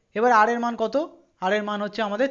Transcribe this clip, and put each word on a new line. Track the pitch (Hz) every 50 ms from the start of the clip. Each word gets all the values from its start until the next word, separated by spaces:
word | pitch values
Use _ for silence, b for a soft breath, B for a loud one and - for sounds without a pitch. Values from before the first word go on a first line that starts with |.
| _ _ -
এবার | 208 233 247
আর | 233 214 214 233
এর | 233 240
মান | 233 240 233
কত, | 220 226 208 - 285 320 311 - - _ _ _ -
আর | 185 214 208
এর | 214 208
মান | 208 208 202
হচ্ছে | 208 202 202 226
আমাদের | 220 202 202 214 269 269